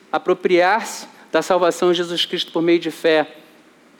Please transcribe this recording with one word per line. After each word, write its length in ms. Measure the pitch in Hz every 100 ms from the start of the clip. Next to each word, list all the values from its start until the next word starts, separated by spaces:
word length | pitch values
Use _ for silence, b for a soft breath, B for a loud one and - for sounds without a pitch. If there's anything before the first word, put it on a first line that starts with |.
| _
apropriar-se 960 | 156 - 180 196 175 180 220 208 - - B B
da 100 | 160
salvação 520 | 156 180 175 165 180
de 60 | 175
Jesus 280 | 170 170 -
Cristo 240 | 175 -
por 100 | 165
meio 200 | 170 170
de 100 | 160
fé, 460 | 151 165 156 147 - - _ _ _ _ _